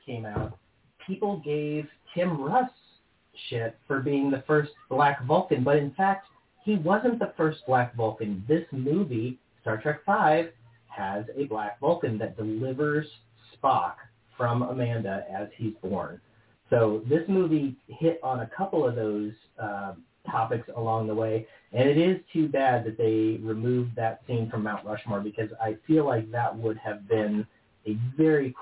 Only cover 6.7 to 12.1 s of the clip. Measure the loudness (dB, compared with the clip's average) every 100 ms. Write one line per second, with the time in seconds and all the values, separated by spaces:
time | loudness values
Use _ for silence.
6.7 | 0 2 2 2 0 -4 0 0 0 0
7.7 | 2 2 0 -2 -2 -6 -6 0 0 0
8.7 | -4 0 0 0 -2 -4 -8 _ _ -6
9.7 | -2 -2 -2 0 2 4 4 0 -10 -20
10.7 | _ _ -8 -6 -6 -6 -6 -4 -4 -6
11.7 | -2 0 0 -2